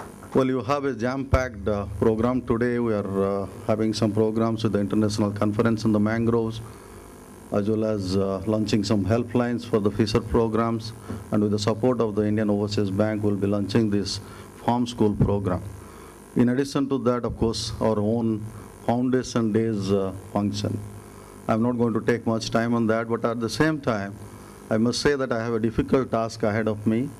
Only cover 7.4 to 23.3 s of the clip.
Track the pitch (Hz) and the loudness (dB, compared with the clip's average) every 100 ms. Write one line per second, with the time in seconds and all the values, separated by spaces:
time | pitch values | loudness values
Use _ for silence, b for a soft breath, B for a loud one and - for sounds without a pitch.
7.4 | - 104 101 110 110 107 92 95 98 95 | -4 -2 0 0 0 -2 0 0 0 -2
8.4 | 101 107 107 117 98 110 92 117 120 120 | 0 0 2 0 2 2 4 2 2 0
9.4 | 120 120 - 113 101 104 107 117 107 120 | 0 -2 0 2 2 2 2 2 2 2
10.4 | 113 110 117 117 113 - B B B 110 | 2 2 0 -2 -6 -12 B B B 2
11.4 | 104 104 107 107 127 123 113 101 107 107 | 2 2 2 2 2 2 0 2 0 2
12.4 | 107 101 104 104 101 95 107 107 107 101 | 2 2 0 0 0 2 0 2 0 0
13.4 | 98 104 98 120 110 101 95 - B B | 0 0 0 2 2 0 -2 -6 B B
14.4 | B - - 120 120 - 107 101 - 101 | B -6 -2 0 0 2 2 4 2 2
15.4 | 98 90 - B B B B B B - | 0 -2 -4 B B B B B B 2
16.4 | 120 123 139 143 139 135 117 123 117 104 | 4 4 0 -2 0 0 0 0 -2 0
17.4 | 113 107 - - 113 107 104 117 113 107 | 0 0 -6 -2 0 2 2 2 0 -2
18.4 | 107 B B B - 120 127 127 120 123 | -4 B B B -2 0 2 2 0 0
19.4 | 113 107 113 107 95 101 95 95 - 104 | 2 2 2 0 2 2 0 -4 -6 -2
20.4 | 104 101 104 107 - - B B B B | -2 -2 -2 -4 -8 -14 B B B B
21.4 | - 113 120 123 120 107 113 120 117 113 | -2 2 2 2 2 2 0 0 0 -2
22.4 | 110 117 117 117 110 113 113 113 120 | 0 0 2 2 2 2 0 -2 0